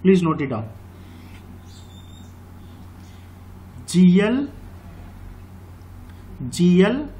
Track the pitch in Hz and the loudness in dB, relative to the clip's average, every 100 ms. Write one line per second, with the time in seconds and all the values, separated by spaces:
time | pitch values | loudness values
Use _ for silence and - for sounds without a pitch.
0 | 185 190 165 156 135 110 110 - - - | 6 4 2 -2 -4 -6 -8 -14 -20 -20
1 | - - - - - - - - - - | -20 -20 -20 -20 -20 -20 -20 -20 -20 -20
2 | - - - - - - - - - - | -20 -20 -20 -20 -20 -20 -20 -20 -20 -20
3 | - - - - - - - - - 175 | -20 -20 -20 -20 -20 -20 -20 -18 -2 6
4 | 180 180 208 254 285 - - - - - | 6 6 2 -2 -4 -10 -20 -20 -20 -20
5 | - - - - - - - - - - | -20 -18 -18 -20 -20 -20 -20 -20 -20 -20
6 | - - - - 127 - 175 180 196 262 | -20 -20 -20 -12 -10 2 4 6 4 2
7 | 302 | -6